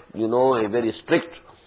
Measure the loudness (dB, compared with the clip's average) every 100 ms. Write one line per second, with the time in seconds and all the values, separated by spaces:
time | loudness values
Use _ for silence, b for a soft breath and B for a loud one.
0 | -14 -6 -2 2 2 2 0 0 -2 -4
1 | -2 -2 -2 -16 -20 b